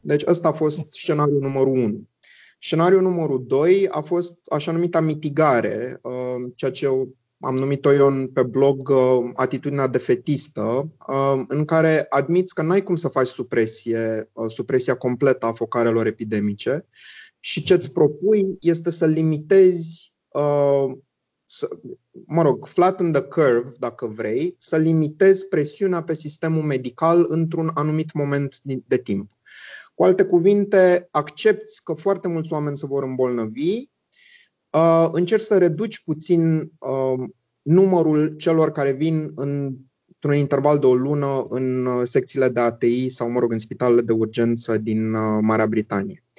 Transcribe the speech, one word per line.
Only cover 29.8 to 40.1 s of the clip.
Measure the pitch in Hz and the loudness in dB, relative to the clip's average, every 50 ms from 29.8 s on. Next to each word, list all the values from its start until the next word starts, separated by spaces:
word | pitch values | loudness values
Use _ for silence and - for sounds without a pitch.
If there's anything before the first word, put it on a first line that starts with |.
| - - _ | -20 -10 _
Cu | - 170 | 0 2
alte | 190 185 185 170 | 4 4 4 2
cuvinte, | - 180 175 165 196 208 208 202 202 208 190 185 180 175 180 175 _ | 2 2 2 4 4 4 4 2 2 4 4 6 6 4 2 0 _
accepți | - 151 147 - - - - 214 202 202 - - - - - | -4 -4 -4 -4 -4 0 2 2 2 0 -2 -14 -16 -12 -8
că | - 160 | -8 -8
foarte | 160 - 196 196 190 - 185 | -4 -2 -2 -2 -2 -2 -4
mulți | 170 160 160 160 165 | -4 -4 -4 -4 -4
oameni | 151 147 147 143 | -4 -4 -4 -4
se | 139 - | -6 -6
vor | 135 139 139 135 | -6 -4 -4 -4
îmbolnăvi, | 131 131 127 131 123 123 117 113 110 110 127 147 175 208 240 277 - _ _ _ _ _ _ _ _ - - _ _ _ _ _ _ - | -4 -2 0 0 0 0 -2 -4 -4 -6 -4 -2 -2 -2 -2 -6 -10 _ _ _ _ _ _ _ _ -20 -20 _ _ _ _ _ _ 0
uh, | 156 165 165 165 165 165 160 165 | 2 4 4 6 4 4 2 2
încerci | 165 180 175 220 208 214 | 0 0 0 0 0 0
să | - 214 190 | 2 2 4
reduci | 180 170 156 147 220 226 - - _ | 4 4 2 0 -6 -6 -8 -8 _
puțin, | - 151 156 - - 175 170 165 160 160 156 135 - _ - | -6 -8 -6 -2 0 2 2 2 2 2 0 -2 -6 _ -12
uh, | - 131 135 135 131 131 131 127 127 107 - _ _ _ _ _ - | -8 -6 -2 -2 0 0 -2 -2 -4 -8 -12 _ _ _ _ _ 0
numărul | 147 160 185 196 190 185 175 160 160 151 151 151 151 | 4 4 6 6 6 4 4 4 4 2 2 2 0
celor | 151 151 - 170 165 160 160 147 | -2 -4 -2 0 2 4 2 2
care | 151 151 143 139 135 | 0 0 0 0 0
vin | 131 151 160 160 156 156 156 - | 0 0 0 0 -2 -4 -6 -8
în, | - 139 143 143 143 139 135 131 131 - _ _ _ _ | -6 -6 -4 -4 -4 -4 -6 -8 -10 -14 _ _ _ _
într-un | _ | _